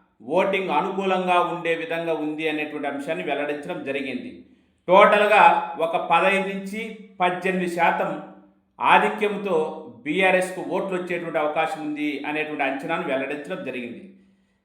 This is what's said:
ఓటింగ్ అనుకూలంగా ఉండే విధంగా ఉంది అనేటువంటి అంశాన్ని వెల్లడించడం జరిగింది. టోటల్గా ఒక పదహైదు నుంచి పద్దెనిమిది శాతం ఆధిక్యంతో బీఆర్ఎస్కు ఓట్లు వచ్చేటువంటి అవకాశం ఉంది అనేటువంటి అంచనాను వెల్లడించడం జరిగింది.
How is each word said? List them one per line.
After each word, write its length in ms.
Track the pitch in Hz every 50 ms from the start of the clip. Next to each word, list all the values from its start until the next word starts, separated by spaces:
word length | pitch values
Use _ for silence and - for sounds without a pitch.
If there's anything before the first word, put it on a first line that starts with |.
| _ _ _ _
ఓటింగ్ 500 | 107 120 156 185 196 196 190 190 190 170
అనుకూలంగా 720 | 147 156 175 190 190 190 190 190 185 180 180 180 180 175 175
ఉండే 320 | 170 170 170 165 170 165
విధంగా 400 | 160 160 160 165 165 170 165 160
ఉంది 320 | 151 151 151 151 151 160 156
అనేటువంటి 400 | 151 151 151 147 147 147 139 139
అంశాన్ని 360 | 135 139 - 165 160 175 170
వెల్లడించడం 560 | 151 139 147 147 151 147 143 - - 123 - 123
జరిగింది. 480 | 135 131 - 127 131 123 120 117 123 - - - _ _ _ _ _ _ _ _ -
టోటల్గా 560 | 180 196 208 - 214 208 208 - 214 196 170 170 170 - - - - 151
ఒక 180 | 160 165 180
పదహైదు 520 | 170 - - 165 170 185 190 196 190 196 196
నుంచి 320 | 190 196 196 190 202 220 226 220 - - - - -
పద్దెనిమిది 520 | - 180 180 175 - 185 190 180 185 180 170
శాతం 400 | - 170 170 165 - - 190 - - - - - - - - - _ _ _ _ _ -
ఆధిక్యంతో 760 | 117 139 175 190 202 208 - - 208 202 196 185 196 196 175 156 156 - - - - - - -
బీఆర్ఎస్కు 640 | - 151 151 185 190 185 185 185 180 - - 175 151 139
ఓట్లు 240 | 165 196 196 190 185
వచ్చేటువంటి 420 | 180 180 175 175 170 165 170 156 160
అవకాశం 420 | 151 151 147 160 156 156 156 151 151
ఉంది 260 | 151 151 147 151 147 139 131 147
అనేటువంటి 400 | 151 151 151 156 151 151 139 139
అంచనాను 400 | 135 135 139 - 160 165 180 175 151
వెల్లడించడం 520 | 131 131 135 139 147 147 - 180 190 156 139
జరిగింది. 360 | 131 127 127 120 113 - 98 98 - - - _ _ _ _ _ _ _ _ _